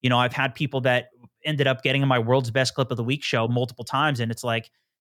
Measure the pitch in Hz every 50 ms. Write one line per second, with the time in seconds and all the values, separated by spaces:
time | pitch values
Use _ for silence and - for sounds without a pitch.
0 | - 127 123 120 123 123 123 143 135 135 - - 151 135 - 135 120 131 123 120
1 | 120 - _ _ - - _ _ _ 151 151 143 143 135 131 127 - 135 131 139
2 | 139 135 131 123 113 113 127 135 131 117 110 135 131 123 - - 131 - 127 113
3 | 117 120 139 147 - - - 120 113 117 120 120 127 127 - - 117 - - 135
4 | 147 156 139 117 117 117 117 - - 120 113 117 110 - _ _ _ _ _ _